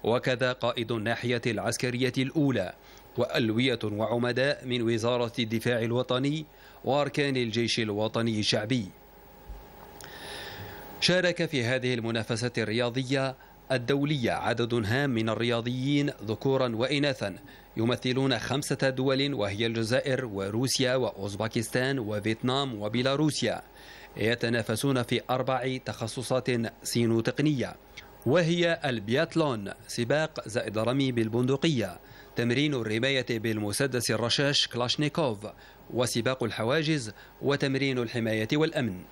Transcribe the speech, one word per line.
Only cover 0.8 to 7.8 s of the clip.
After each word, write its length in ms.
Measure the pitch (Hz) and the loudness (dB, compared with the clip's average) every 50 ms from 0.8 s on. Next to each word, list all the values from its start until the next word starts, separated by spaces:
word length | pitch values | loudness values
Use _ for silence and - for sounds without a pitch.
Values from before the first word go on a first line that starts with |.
| 117 110 | -2 -2
الناحية 500 | 117 113 104 110 117 - - 120 123 113 - | -2 -2 0 -2 -2 -2 0 0 -2 0 0
العسكرية 680 | 127 110 98 92 117 117 - - 123 123 123 131 123 - | -2 -2 0 -2 -2 -2 0 -2 -2 0 0 0 0 2
الأولى 560 | 131 131 139 - 160 143 139 127 107 92 90 - - - - - - - - - | 0 -2 0 2 2 2 4 2 0 -2 -4 -8 -14 -20 -20 -20 -20 -20 -8 -2
وألوية 640 | - 117 - - 151 123 110 107 117 127 135 120 - - | -2 0 0 2 0 2 2 2 2 2 2 2 0 -2
وعمداء 840 | 104 101 104 110 107 120 120 120 123 120 123 131 143 147 - 135 | -4 -2 -2 0 0 0 0 0 0 2 2 2 2 0 -2 -4
من 160 | 131 123 123 | -4 -2 0
وزارة 500 | 117 113 117 110 107 120 123 120 120 117 - - | 2 2 2 2 2 2 2 2 0 -2 0 -2
الدفاع 400 | 117 107 113 113 - 120 123 113 | -2 0 0 0 2 2 2 2
الوطني 680 | 117 113 117 123 123 - 123 123 135 143 151 156 151 - - - - - - - - | 0 0 0 0 2 2 0 2 2 0 -2 -2 -6 -10 -16 -20 -20 -20 -20 -6 -2
وأركان 540 | - 131 147 143 139 - 151 143 139 135 | 0 2 2 2 0 0 0 0 2 2
الجيش 420 | 127 120 113 104 117 117 110 - | 0 0 0 0 0 2 2 2
الوطني 600 | 120 | 0